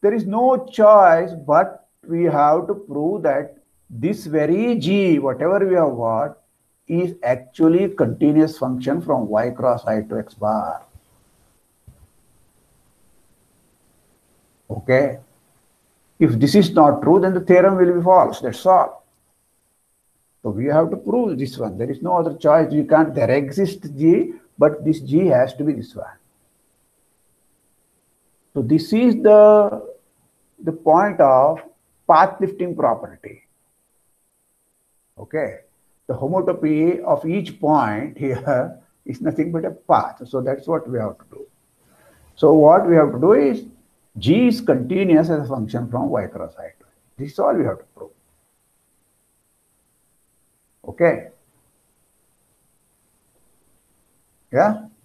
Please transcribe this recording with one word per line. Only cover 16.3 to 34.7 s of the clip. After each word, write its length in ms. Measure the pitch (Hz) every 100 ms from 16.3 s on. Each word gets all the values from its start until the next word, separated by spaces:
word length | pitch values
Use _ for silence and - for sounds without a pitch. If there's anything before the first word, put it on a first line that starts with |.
| 113
this 160 | 139 202
is 160 | 180
not 300 | - 151 143
true, 180 | - 180
then 140 | 185
the 80 | 185
theorem 360 | 180 185 185 190
will 160 | 180
be 80 | 175
false. 400 | 170 185 160 -
That's 240 | 123 - 185
all. 360 | 185 - - _ _ _ _ _ _ _ _ _ _ _ _ _ _
So 80 | 113
we 160 | 101 131
have 240 | 151 165
to 80 | 190
prove 400 | - 233 233 139
this 200 | 135 -
one. 200 | 113 95
There 140 | 123
is 100 | 143
no 160 | 175 180
other 180 | 165 143
choice. 360 | 156 151 156
We 120 | 151
can't, 300 | 147 156 156
there 160 | 147 117
exists 600 | 131 139 190 196 - 160
G, 440 | 139 160 190 - - _ _
but 260 | 151 151
this 160 | 156 156
G 260 | 131 147 185
has 260 | 127 131 127
to 80 |
be 100 | 147
this 220 | 131 107 -
one. 220 | - - _ _ _ _ _ _ _ _ _ _ _ _ _ _ _ _ _ _ _ _ _ _ _
So 80 | -
this 300 | 120 156 156
is 240 | 220 247 220
the, 720 | 214 208 214 214 208 - - - _ _ _ _ _ _
the 80 | 170
point 480 | 160 - 160 202 175
of 400 | 143 131 139 160 - _ _ _ _
path 340 | 160 190 -
lifting 340 | 190 - 180 170
property. 680 | 139 110 - - - - _ _ _ _ _ _ _ _ _ _ _ _ _